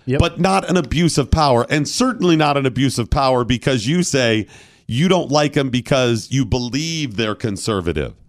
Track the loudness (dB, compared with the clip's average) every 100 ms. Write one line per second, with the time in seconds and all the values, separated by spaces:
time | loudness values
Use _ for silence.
0 | -2 0 0 2 0 0 0 0 0 0
1 | 0 0 0 2 2 2 2 -2 -2 -2
2 | -2 0 2 2 2 0 -2 0 0 0
3 | -2 0 2 2 0 0 0 0 0 0
4 | 0 2 2 2 -2 -10 -20 _ -6 0
5 | 2 2 2 2 2 0 -2 -2 0 2
6 | 2 0 -2 -4 -2 -2 -2 -6 -4 -4
7 | -4 -2 -4 -2 -4 -6 -4 -2 -2 -4
8 | -6 -8